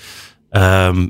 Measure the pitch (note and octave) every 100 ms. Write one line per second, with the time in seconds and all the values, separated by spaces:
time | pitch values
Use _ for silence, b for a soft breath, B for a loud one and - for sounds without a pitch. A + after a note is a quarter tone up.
0 | B B B B _ G2+ F#2+ F#2+ F#2 F2+